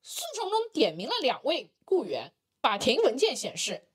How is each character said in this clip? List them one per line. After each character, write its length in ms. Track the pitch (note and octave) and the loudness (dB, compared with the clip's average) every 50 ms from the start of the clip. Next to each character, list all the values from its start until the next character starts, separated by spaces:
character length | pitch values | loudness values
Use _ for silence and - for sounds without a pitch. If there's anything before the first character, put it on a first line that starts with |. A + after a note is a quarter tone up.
诉 200 | _ - - - - E5+ D5 | _ -10 -10 -8 -8 -8 -6
讼 140 | G4+ A4 F#4 | -6 -4 0
中 100 | G#4+ A4 A4+ A4+ _ | 0 0 -2 -2 _
点 220 | D#4+ A3+ F3 D#3 | 2 2 2 2
名 120 | E3 G3 | -4 -4
了 60 | C#4+ A#4+ B4 | -4 -4 0
两 220 | E4+ B3 - - - | 0 0 -2 0 -2
位 280 | C4 E4+ - G#3 _ _ _ _ | -2 -2 -2 -4 _ _ _ _
雇 180 | - F#4+ F4+ B3 | 0 0 0 0
员。 280 | F3+ C#3 A#2 A2+ D3+ _ _ _ _ _ _ | -2 -6 -6 -6 -10 _ _ _ _ _ _
法 160 | - A#3+ G#3 | 0 0 0
庭 240 | G3+ - - A#3 F4+ | 2 2 2 4 6
文 160 | A#4 F4+ A3 | 4 4 4
件 180 | C4+ G#4+ A4 C4 | 4 2 2 2
显 220 | G#3 - F#3+ - | -2 -6 -8 -6
示 300 | E3+ - G#3+ G3 - _ _ | -4 -4 -4 -4 -8 _ _